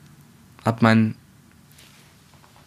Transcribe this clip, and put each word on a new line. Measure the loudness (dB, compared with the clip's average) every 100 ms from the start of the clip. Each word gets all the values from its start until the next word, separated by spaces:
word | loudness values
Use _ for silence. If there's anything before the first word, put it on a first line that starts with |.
| -20 -20 -20 _ -20 -10 -6
hab | 0
mein | 2 2 0 -6 _ _ _ _ _ -20 -20 -20 -20 _ _ -20 -20 -20